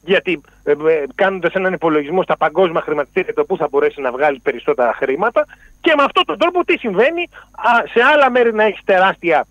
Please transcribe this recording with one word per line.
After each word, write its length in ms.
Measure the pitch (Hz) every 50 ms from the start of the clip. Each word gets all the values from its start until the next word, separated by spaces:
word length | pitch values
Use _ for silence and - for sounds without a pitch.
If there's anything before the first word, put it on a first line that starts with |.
γιατί, 380 | _ 165 190 175 - 185 170 147 - _ _ _ _
ε, 60 | 147
ε, 60 | 147 143 151 160 160 156 139 135 -
κάνοντας 380 | - 196 196 196 185 170 170
έναν 200 | - 190 190 185
υπολογισμό 500 | 185 160 160 165 151 151 143 139 170 185
στα 140 | 170 - 156
παγκόσμια 440 | - 156 160 151 165 190 170 160 165
χρηματιστήρια 540 | - - 151 147 139 _ _ 190 185 - 151
το 100 | 151 147
πού 120 | - 190
θα 120 | - 160 143
μπορέσει 300 | - 143 143 147 - -
να 120 | 135 127
βγάλει 280 | 120 127 147 151 143 127
περισσότερα 500 | _ 147 123 120 - - 143 - 123 117 -
χρήματα. 500 | - 143 131 131 151 202 233 233 311 294 _ - _ - - - _
Και 140 | - 339 311
με 60 | 285
αυτόν 220 | 277 - - 370 359
τον 140 | - - 208
τρόπο 260 | 302 349 359 359 -
τι 140 | - 349 262
συμβαίνει; 500 | - 240 185 180 240 294 339 339 349 - _ - - _
Α, 360 | _ - - 226 233 233 180 135
σε 100 | - 226
άλλα 280 | 240 277 302 302 277 254
μέρη 240 | 240 254 240 233 220
να 100 | 214 214
έχεις 160 | 214 - - -
τεράστια 600 | - 196 185 185 196 196 _ - 170 160 139 113 _